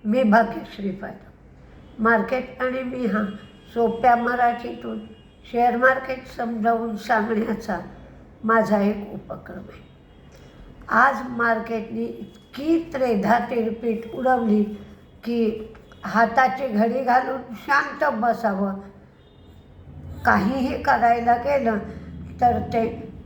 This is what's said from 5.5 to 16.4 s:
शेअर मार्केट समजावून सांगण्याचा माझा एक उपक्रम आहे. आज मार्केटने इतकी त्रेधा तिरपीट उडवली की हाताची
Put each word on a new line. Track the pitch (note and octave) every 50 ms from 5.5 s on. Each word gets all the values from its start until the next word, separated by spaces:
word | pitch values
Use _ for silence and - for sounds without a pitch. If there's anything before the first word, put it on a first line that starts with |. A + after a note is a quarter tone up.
शेअर | - A#3 A#3+ B3 A#3 A#3+
मार्केट | B3+ C4 C4 C4 C4 - C4 B3+ - -
समजावून | - - A#3+ A3+ A#3 A3+ G#3 A#3 A#3 A3+ A3+ A#3 G#3+
सांगण्याचा | G3+ - - B3 A3 G#3 A3 A3+ G#3 A3+ C4 A3 - - - F#3+ E3+ - - - - - - - - - - - - -
माझा | A3 A3+ A3+ G#3+ - G#3 G3+
एक | G3 G3+ G#3 - - - -
उपक्रम | - - - - - - - - F#3+
आहे. | - - - - - - - - - - - - - - - - - - - - - - - - - -
आज | - A3 B3 C#4 C4+ G#3+ B3 B3+
मार्केटने | A#3+ A#3 A#3 A#3 A3+ A3 A3+ - A#3 A3+ G#3+ - A3+ A3+ A#3
इतकी | A#3 - - G#3 - - - - - - A#3+ C#4 D#4 E4 E4 E4 - -
त्रेधा | C4+ C4 B3 A3+ G3 F#3+ G3+ A#3 A#3+
तिरपीट | - - C4 A#3 A3 A3 G#3+ - - A#3 A3 G3+ - A3 A#3
उडवली | C4+ B3 B3+ B3+ A#3+ A#3 A3 G#3 G#3+ G#3 G#3 - - - - - - - - - - -
की | A#3 A#3 A#3 A3+ G#3+ G#3+ - - - - - - - - - -
हाताची | G3 F#3 A3 A#3 A3 - C4+